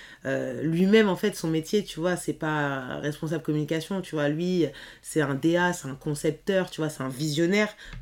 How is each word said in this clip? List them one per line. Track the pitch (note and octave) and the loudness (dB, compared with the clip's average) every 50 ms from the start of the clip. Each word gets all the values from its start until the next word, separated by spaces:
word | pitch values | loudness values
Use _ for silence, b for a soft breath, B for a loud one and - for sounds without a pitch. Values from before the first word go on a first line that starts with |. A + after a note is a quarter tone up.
| B B B B - | B B B B -6
euh, | - C3+ C3+ C3 C3 B2 A#2+ B2 | -4 -2 -2 -2 -4 -4 -4 -2
lui-même, | D#3+ E3 E3+ F#3+ F#3+ G#3 A3+ A3 G3+ | 0 2 4 6 8 8 8 8 6
en | F3+ | 4
fait, | - - G#3 - | 2 0 -2 -2
son | - - | -2 -2
métier, | E3 D#3+ D#3+ D#3 - - G#3 G3 | 0 0 0 0 0 0 0 0
tu | - - D3+ | -2 -4 -2
vois, | D#3+ F3+ F3+ | 0 0 0
c'est | E3+ - - D3 | 0 -2 -4 -4
pas | - D#3+ D#3 D3+ D3+ D3 C#3+ C#3 C3+ B2+ B2+ C#3+ D3 | -2 -2 -2 0 0 0 0 -2 -4 -6 -6 -6 -6
responsable | D3 D3 D3 - - D#3 E3 D#3 D3+ | -4 -4 -4 -4 -4 -4 -4 -4 -2
communication, | - D3+ D3+ D3+ C#3+ D#3+ D#3+ D#3 - G3+ F#3+ | -2 0 0 0 0 -2 -4 -2 -2 -4 -4
tu | F#3 - - | -4 -4 -2
vois. | D#3 D3 C#3+ | 0 0 0
Lui, | D3+ D#3 F3 F3+ F#3 F3+ D#3+ C3 B B B B B B B | 0 0 0 2 2 2 2 0 B B B B B B B
c'est | - - D#3+ | -4 0 0
un | D3 C3+ C#3 | 2 2 2
D | C3+ C#3+ E3 E3+ | 2 2 4 4
A, | F3 F3+ F3+ F3 | 4 4 2 0
c'est | F3 - | -2 -6
un | C3+ C3+ | -8 -10
concepteur, | C#3 - D3+ D3 D3 - E3 D3+ - - - G3 F#3+ F3+ - | -6 -4 -4 -4 -2 0 -2 -2 -2 -2 0 0 0 0 -2
tu | - - | -4 -4
vois, | D#3 D3+ | -4 -4
c'est | D3+ - C3 | -4 -4 -6
un | C3 | -6
visionnaire, | C3+ B2 D#3 D#3 D3 D3+ E3+ E3+ G3 G#3 G#3+ G#3 - B B B B B | -4 -4 -2 -2 0 2 2 4 4 2 2 0 -2 B B B B B